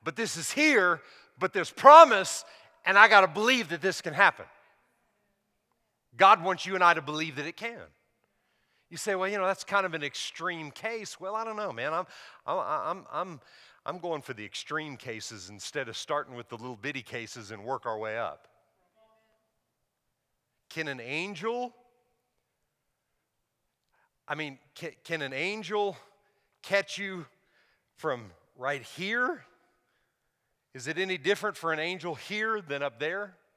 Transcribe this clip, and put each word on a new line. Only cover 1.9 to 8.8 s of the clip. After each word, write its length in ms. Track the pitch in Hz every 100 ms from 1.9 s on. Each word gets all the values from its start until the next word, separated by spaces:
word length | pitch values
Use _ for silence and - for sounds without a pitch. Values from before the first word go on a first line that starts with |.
| 302 311 208 185 - - - - _ -
and 100 | 196
I 120 | 220
gotta 200 | 214 185
believe 400 | 156 220 254 175
that 140 | 165
this 180 | 185 -
can 140 | 165
happen. 320 | 151 190 - - - _ _ _ _ _ _ _ _ _ _ _ _ _ _ _ 120
God 280 | 190 175
wants 200 | 175 180
you 120 | 185 185
and 80 |
I 100 | 175
to 80 | 160
believe 320 | 139 151 160 135
that 100 | 147
it 100 | -
can. 240 | 233 233 78 _ _ _ _ _ _ _ _ _